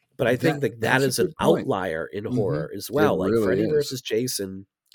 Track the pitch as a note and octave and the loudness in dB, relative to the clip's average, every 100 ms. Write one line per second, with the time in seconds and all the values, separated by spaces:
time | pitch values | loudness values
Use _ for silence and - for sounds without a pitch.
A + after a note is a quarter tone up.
0 | _ - A#2 B2+ E3 D3 B2+ A#2 B2 B2+ | _ -2 0 2 2 0 -2 -2 0 2
1 | C3+ B2+ - - C#3 D3 A#2+ G2+ F#2 D#2+ | 2 2 -2 2 2 2 2 -2 -2 -4
2 | D#2+ G2+ G#2+ B2 G2 D2+ D#2+ G2+ - B2+ | -6 -8 -4 -2 0 -2 -4 -8 -4 2
3 | D3+ F2 F#2 A2+ G#2 - A2 D3+ C#3+ C3 | 2 2 2 2 2 2 2 2 0 -6
4 | - A2 B2+ - F#2+ F#2+ G2+ _ _ | -4 -2 -2 -4 -6 -8 -14 _ _